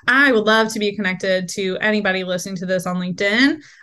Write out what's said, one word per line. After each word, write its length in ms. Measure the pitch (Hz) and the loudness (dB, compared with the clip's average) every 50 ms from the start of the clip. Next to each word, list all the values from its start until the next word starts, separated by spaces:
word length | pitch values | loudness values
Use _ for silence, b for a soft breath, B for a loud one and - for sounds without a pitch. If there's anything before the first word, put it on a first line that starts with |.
| B | B
I 240 | 240 247 269 285 269 | 0 2 4 4 4
would 120 | 240 214 202 | 4 4 4
love 260 | 214 220 220 220 220 226 | 4 4 4 2 2 0
to 40 | 214 | -2
be 160 | 208 202 202 | -2 -2 -2
connected 540 | 214 196 185 185 180 202 190 185 185 185 175 | -2 -2 -2 -2 -2 -2 0 0 0 -2 -4
to 280 | - 208 190 185 185 - | -6 -4 -4 -4 -2 -2
anybody 420 | - 214 214 214 202 190 190 190 185 | 0 0 0 2 0 0 0 -2 -2
listening 320 | 180 180 175 175 196 196 | -4 -4 -4 -6 -6 -8
to 100 | 170 185 | -6 -4
this 200 | 180 185 180 175 | -2 -2 -2 -2
on 100 | 180 180 | -2 -4
LinkedIn. 640 | 180 180 185 175 - 202 202 208 233 247 285 330 - B B B B | -4 -4 -4 -4 -2 -2 0 2 4 4 2 2 0 B B B B